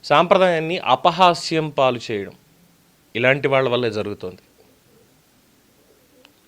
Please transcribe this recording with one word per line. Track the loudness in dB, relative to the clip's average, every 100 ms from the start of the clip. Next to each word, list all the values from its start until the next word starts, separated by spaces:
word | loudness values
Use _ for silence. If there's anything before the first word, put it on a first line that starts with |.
సాంప్రదాయాన్ని | 2 2 4 4 4 0 -4 -6
అపహాస్యం | -2 0 0 4 2 2 -4 -4 -4
పాలు | 0 0 0 -6
చేయడం | -8 -8 -14 _ _ _ _ _ _ _ -2
ఇలాంటి | 0 0 0
వాళ్ళ | 0 0
వల్లే | -2 -2
జరుగుతోంది, | -4 -8 -8 -12 -16 _ _ _ _ _ _ _ _ _ _ _ _ _ _ _ _ _ _ _ _